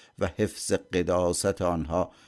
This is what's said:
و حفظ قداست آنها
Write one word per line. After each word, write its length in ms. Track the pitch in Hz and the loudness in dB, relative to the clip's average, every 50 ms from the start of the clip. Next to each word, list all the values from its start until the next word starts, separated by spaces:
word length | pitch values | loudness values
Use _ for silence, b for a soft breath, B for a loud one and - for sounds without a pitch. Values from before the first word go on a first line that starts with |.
| B B B - | B B B -4
و 80 | 95 92 | -4 -4
حفظ 440 | - - 107 98 - - - - | 0 -2 -2 -2 -2 -6 -4 -2
قداست 880 | 104 92 - - - 90 87 82 90 90 90 87 87 - - 98 95 - | -2 -2 -2 -2 -2 -2 0 2 2 2 2 2 0 2 0 0 0 0
آنها 500 | 95 87 85 82 78 71 82 90 90 - B B B | 0 0 0 0 -2 0 0 0 0 0 B B B